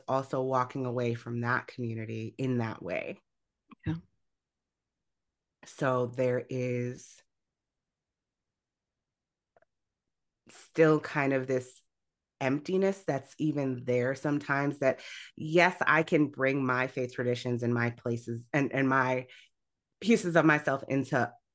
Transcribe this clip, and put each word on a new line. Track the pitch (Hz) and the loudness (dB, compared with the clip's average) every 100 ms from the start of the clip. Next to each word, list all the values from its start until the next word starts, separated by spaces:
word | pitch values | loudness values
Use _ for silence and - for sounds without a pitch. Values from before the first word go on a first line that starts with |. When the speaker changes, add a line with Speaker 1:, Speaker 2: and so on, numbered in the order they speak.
| - | -2
Speaker 1:
also | 131 131 135 | -2 0 -2
walking | 131 131 123 139 127 | 0 0 0 -2 -2
away | 123 120 | 0 -2
from | 117 117 120 | -2 -4 -2
that | 120 123 - | 0 -2 -4
community | - 117 113 110 113 110 107 | -8 -6 -6 -6 -8 -8 -4
in | 131 120 | -2 0
that | 113 - | -2 -6
way. | 87 87 - 202 _ _ _ _ _ - 165 | -6 -6 -6 -12 _ _ _ _ _ -12 -8
Speaker 2:
Yeah. | 165 - _ _ _ _ _ _ _ _ _ _ _ _ _ _ _ - | -8 -10 _ _ _ _ _ _ _ _ _ _ _ _ _ _ _ -16
Speaker 1:
So | - 135 127 123 | -4 0 0 0
there | 123 127 123 - | 0 0 0 -4
is | 127 123 123 123 - - - _ _ _ _ _ _ _ _ _ _ _ _ _ _ _ _ _ _ _ _ _ _ _ _ _ _ _ _ _ _ _ _ - | -4 -4 -4 -4 -8 -16 -20 _ _ _ _ _ _ _ _ _ _ _ _ _ _ _ _ _ _ _ _ _ _ _ _ _ _ _ _ _ _ _ _ -18
still | - - - 160 151 | -16 -2 4 6 6
kind | - 151 139 | 2 0 2
of | 135 131 | 2 0
this | 127 123 - _ _ _ _ _ - | -2 -4 -14 _ _ _ _ _ -4
emptiness | 131 143 147 190 196 196 - | 0 0 0 2 2 0 -2
that's | 135 - - | -4 -4 -4
even | 151 143 135 123 123 | -2 0 -2 -4 0
there | 123 123 135 | 2 2 0
sometimes, | 151 147 143 139 143 139 | -2 -2 0 0 0 0
that, | 135 - - - - - | 0 0 -4 -18 -16 -10
yes, | 156 170 175 180 - | 0 4 4 2 2
I | 156 | 2
can | 160 160 147 | 4 2 2
bring | 127 135 139 131 | 2 0 2 0
my | 127 127 | 0 -2
faith | 135 123 | -4 -6
traditions | - 123 120 127 120 | -2 -2 -2 -2 -2
and | 120 | 0
my | 120 117 | 2 0
places | 117 120 113 117 117 - | -2 -4 -4 -6 -10 -2
and, | 143 135 | 0 0
and | 131 135 | 0 2
my | 135 127 127 131 - - _ _ _ _ - | 2 2 0 -4 -16 -20 _ _ _ _ -4
pieces | 196 226 175 165 | 2 2 4 4
of | |
myself | 156 147 147 135 - | 6 4 2 -2 0
into | 135 131 139 117 - _ | -2 0 0 0 -4 _